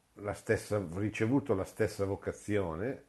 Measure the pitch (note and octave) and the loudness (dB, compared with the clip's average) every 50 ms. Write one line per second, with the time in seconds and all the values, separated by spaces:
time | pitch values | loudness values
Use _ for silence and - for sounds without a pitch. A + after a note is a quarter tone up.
0 | _ _ _ - G2+ G2+ F#2+ - - - A2 - - - G#2 G#2+ F#2+ D#2 E2 G2 | _ _ _ -8 -6 -6 -6 -6 0 2 2 2 2 0 0 0 0 -2 -2 -2
1 | G#2+ G#2 G2+ - A2 A2 C3+ C#3 - - G#2+ F#2 F2+ - - - A2 G2+ - - | -2 -2 0 0 2 4 4 2 4 4 2 2 2 -2 0 0 0 0 2 0
2 | G2 F#2+ G2 - - G2 - - - - G#2 G2+ F#2+ E2+ D#2 E2 G2+ C3 C#3 - | 0 0 0 -2 -2 -6 -6 -6 -4 0 0 2 2 0 -2 -2 -4 -4 -4 -6
3 | - | -12